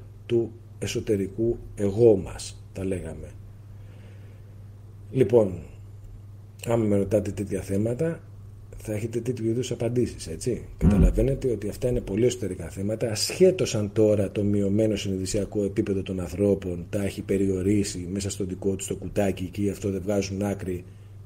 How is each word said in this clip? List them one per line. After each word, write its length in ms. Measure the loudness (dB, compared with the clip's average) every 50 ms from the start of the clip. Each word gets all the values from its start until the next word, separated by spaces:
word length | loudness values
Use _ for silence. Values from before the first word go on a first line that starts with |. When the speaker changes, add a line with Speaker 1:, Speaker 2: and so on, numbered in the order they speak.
| -18 -18 -18 -16 -4
Speaker 1:
του 260 | 0 0 0 0 0 -6 -12 -18 -20 -10 -8
εσωτερικού 800 | -6 -4 -4 -4 0 0 0 0 0 -2 -2 0 0 0 0 -2 -8 -12 -4
εγώ 400 | -2 -2 0 4 8 8 10 8
μας, 480 | 8 4 -4 -8 -10 -12 -12 -14 -14 -18 -12 -8
τα 120 | -6 -4
λέγαμε. 420 | -2 -2 -4 -4 -8 -10 -10 -12 -14 -14 -16 -16 -16 -18 -18 -18 -18 -16 -16 -16 -18 -18 -18 -18 -18 -18 -16 -18 -18 -18 -18 -18 -18 -18 -16 -16 -18 -18 -18 -18 -18 -18 -18 -14 -2
Λοιπόν, 420 | 2 2 4 6 8 6 6 4 0 -6 -10 -12 -16 -16 -16 -16 -16 -16 -16 -16 -16 -16 -16 -16 -18 -18 -18 -18 -18 -8 -2
άμα 200 | 0 2 2 4
με 120 | 4 4
ρωτάτε 340 | 4 4 4 2 2 2 0
τέτοια 300 | -4 -6 -4 -4 -4 -4
θέματα, 580 | -4 -2 0 0 0 0 0 0 0 -2 -2 -4 -10 -16 -18 -18 -16 -16 -16 -18 -16 -16 -14 -10
θα 120 | -6 -6 -4
έχετε 260 | -4 -4 -4 -4 -2
τέτοιου 280 | -2 -2 -4 -2 -2
είδους 240 | 0 0 0 -2 -2
απαντήσεις, 560 | -2 -2 -2 0 2 2 0 0 -2 -8 -10
έτσι. 240 | -10 -10 -4 -2 -2
Speaker 2:
Μμμ. 380 | -2 -2 -6 -10 -2 2 4 6
Speaker 1:
Καταλαβαίνετε 640 | 8 8 8 8 8 4 2 2 2 0 0 0
ότι 180 | 0 0 -4 -6
αυτά 180 | -4 -2 0 0
είναι 120 | 0 0
πολύ 240 | -2 -2 2 2 4
εσωτερικά 440 | 2 2 0 -4 -6 -6 -6 -8 -8
θέματα, 420 | -6 -6 -4 -4 -2 -2 -2 -2
ασχέτως 640 | -2 -2 -2 -2 4 6 6 6 6 4 0 0 0
αν 160 | 0 -2 0 4
τώρα 380 | 6 6 6 6 4 2 0
το 120 | 0 0 2
μειωμένο 520 | 2 2 2 2 4 4 4 4 4 2
συνειδησιακό 680 | 0 0 -2 -2 -2 -2 -2 -2 -2 -2 0 0 0 0
επίπεδο 380 | 2 0 0 0 2 0 0
των 180 | -2 -2 -4 -4
ανθρώπων 680 | -4 -4 0 2 4 4 4 4 0 -4 -4 -6 -6 -4
τα 140 | -2 -2 -2
έχει 180 | -2 -4 -4
περιορίσει 840 | -2 0 2 2 4 2 2 2 4 4 4 4 2 0 -4 -6 -6 -4
μέσα 180 | -4 -4 -4 -4
στο 160 | -4 -4 -4
δικό 300 | -4 -4 -2 0 -2 -2
τους 120 | -2 -4
το 80 | -6 -6
κουτάκι 500 | -6 -6 -4 0 0 2 2 0 -2 -6
και 160 | -6 -2 -2
γι' 80 | 0 0
αυτό 200 | 0 -2 -2 -2
δεν 120 | -2 -2
βγάζουν 400 | -2 0 0 0 0 -2 -2 -2
άκρη 420 | -2 -2 -2 -2 -4 -4 -6 -6 -8 -12 -18 -20 -20 -20 -20 -20 -18